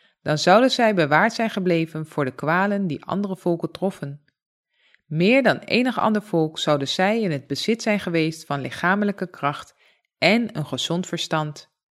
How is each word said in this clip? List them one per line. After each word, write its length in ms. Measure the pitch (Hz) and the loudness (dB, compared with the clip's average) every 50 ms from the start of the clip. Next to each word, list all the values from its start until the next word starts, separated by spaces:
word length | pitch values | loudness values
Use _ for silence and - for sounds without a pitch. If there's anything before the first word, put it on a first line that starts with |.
| _ _ _ _ - | _ _ _ _ -4
dan 160 | 147 151 147 | -2 -2 2
zouden 320 | - 180 185 220 254 262 | 4 6 6 6 6 4
zij 240 | 254 - 240 220 208 | 2 2 2 2 4
bewaard 380 | 180 156 139 147 156 196 233 220 | 2 2 4 4 4 4 2 0
zijn 180 | - 226 220 | -2 -4 -4
gebleven 560 | - 202 185 180 175 165 165 160 - 156 160 | -2 -2 0 2 2 0 0 -2 -6 -8 -10
voor 180 | - - - 143 | -6 -4 -4 -4
de 100 | 127 127 | -4 -4
kwalen 520 | - - 147 165 180 196 202 202 202 196 | -4 -2 0 2 2 2 0 0 -2 -2
die 180 | 175 143 - - | -4 -4 -6 -6
andere 320 | - - 190 202 196 190 | -6 -4 -4 -4 -4 -6
volken 340 | - - 180 170 165 - 160 | -4 -2 -2 -2 -2 -4 -6
troffen. 540 | - - 180 196 185 - 156 143 143 147 _ _ _ _ _ _ _ _ _ _ _ _ _ _ _ _ _ | -6 -4 -4 -4 -4 -6 -10 -12 -12 -14 _ _ _ _ _ _ _ _ _ _ _ _ _ _ _ _ _
Meer 360 | - 151 160 175 202 247 269 262 | -6 -2 2 4 4 4 4 4
dan 160 | 214 139 - | 2 2 0
enig 400 | - - - 220 254 254 226 - | -2 -2 0 0 2 0 0 0
ander 240 | - 220 214 208 202 | 0 0 0 0 -2
volk 360 | - - 165 160 156 160 - | 0 0 0 0 0 -2 -4
zouden 300 | - 160 151 143 139 135 | 0 0 0 0 0 -2
zij 320 | - - 185 202 220 233 | -2 0 0 0 0 0
in 100 | 220 185 | 0 -2
het 160 | 151 135 - | -2 -4 -6
bezit 360 | - 139 - - - 226 226 - | -6 -8 -4 -2 -2 -2 -2 0
zijn 180 | 226 208 196 | -2 -2 -2
geweest 440 | - 185 170 165 156 156 156 - - | -2 -2 0 0 0 0 -2 -6 -8
van 160 | - 143 139 | -6 -6 -6
lichamelijke 680 | 127 127 - - - 175 190 208 208 202 196 - 190 180 | -6 -8 -6 -2 0 0 2 2 0 -2 -4 -4 -8 -10
kracht 440 | - - - 143 147 - - - _ _ _ _ _ _ _ _ _ _ | -8 -4 -4 -4 -4 -6 -10 -18 _ _ _ _ _ _ _ _ _ _
en 380 | - 165 208 240 240 202 - | 2 2 4 2 0 -2 -4
een 100 | 151 151 | -6 -6
gezond 400 | - 135 123 - - 170 175 175 | -6 -6 -6 -4 -2 -2 -4 -4
verstand. 640 | - - 165 - - - 156 151 151 147 - - _ _ _ _ _ | -4 -6 -8 -4 -4 -2 -2 -2 -4 -8 -12 -18 _ _ _ _ _